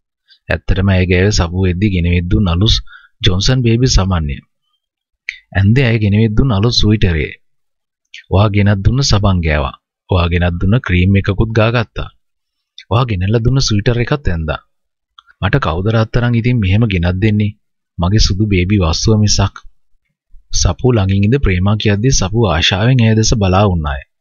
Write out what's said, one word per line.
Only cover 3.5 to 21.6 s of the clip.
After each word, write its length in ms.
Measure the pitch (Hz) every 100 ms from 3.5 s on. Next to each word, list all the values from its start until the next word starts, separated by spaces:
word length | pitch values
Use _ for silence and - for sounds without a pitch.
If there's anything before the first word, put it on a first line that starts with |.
| 131
බේබි 260 | 117 113 127
සමන්ය. 500 | 117 95 90 73 65 - _ _ _ _ _ _ _ - - _
ඇන්දේ 340 | 95 98 120 127
ඇය 140 | 117
ගෙනවිත් 360 | 104 104 113 110
දුන් 160 | 135
අලුත් 240 | 98 113 120
සුයිටරේ. 580 | 104 110 101 80 69 - _ _ _ _ _ _ _ - -
"ඔයා 240 | 92 107
ගෙනත් 320 | 101 101 101
දුන්න 200 | 98 123
සබන් 380 | 139 104 101 92
ගෑවා. 340 | 80 73 67 - _ _ -
ඔයා 200 | 90 85
ගෙනත් 280 | 87 87 85
දුන්න 220 | 92 117
ක්‍රීම් 360 | - 90 92 98
එකකුත් 360 | 98 92 113
ගාගත්තා. 580 | 110 110 120 107 - - _ _ _ _ _ _ -
ඔයා 220 | - 113 131
ගෙනල්ලා 380 | 95 95 117
දුන්න 180 | 117 135
සුයිටර් 360 | - 104 101 117
එකත් 280 | 120 147 -
ඇන්දා. 320 | 82 78 71 _ _ _ _ _ _ _ -
මට 200 | 90 143
කවුද 280 | - 80 98
රත්තරන් 460 | 113 110 120 120 117
ඉතින් 220 | 113 123
මෙහෙම 260 | 95 101 117
ගෙනත් 320 | 92 87 92
දෙන්නේ? 380 | 110 104 104 - _ _ _ -
මගේ 280 | 87 107 -
සුදු 180 | 95 107
බේබි 320 | 95 90 104
වස්තුව 380 | 82 80 - 107
මිසක්." 380 | 104 - 98 - - _ _ _ _ _ _ - -
සපු 380 | - - 85 127
ළඟින් 360 | 117 95 98 104
ඉඳ 120 | 139
ප්‍රේමා 380 | 117 92